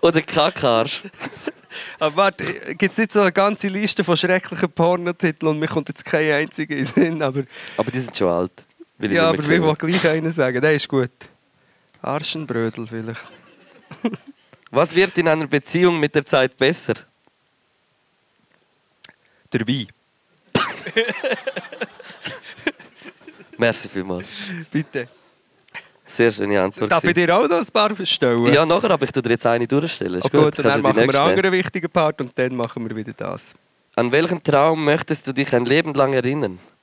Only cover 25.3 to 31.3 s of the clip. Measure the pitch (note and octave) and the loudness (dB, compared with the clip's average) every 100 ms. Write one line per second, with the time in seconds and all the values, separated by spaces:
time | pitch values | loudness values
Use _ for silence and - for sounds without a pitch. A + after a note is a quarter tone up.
25.3 | _ _ _ _ - - _ _ - A#2 | _ _ _ _ -20 -20 _ _ 2 2
26.3 | G#2 G2+ G2+ F#2+ - G#2+ E3+ E3+ E3+ E3+ | 4 0 2 0 0 0 2 2 2 2
27.3 | F3+ C#4+ E4+ B3+ - G#3 G#3 F#3+ - C3 | 4 2 0 0 0 0 -2 -4 0 2
28.3 | A#2 A#2+ C#3+ D#3 F3 A3 E3 C3 - A#2+ | 2 4 4 4 2 2 0 0 -2 0
29.3 | A#2 A#2+ A#2 A#2+ C#3+ D#3+ - F#2 F2+ B2+ | 0 2 0 2 0 0 -4 -4 -2 0
30.3 | C#3+ D3+ - A2+ C#3+ C#3 A2+ B2 C3+ D3+ | 4 4 4 2 2 4 4 4 4 2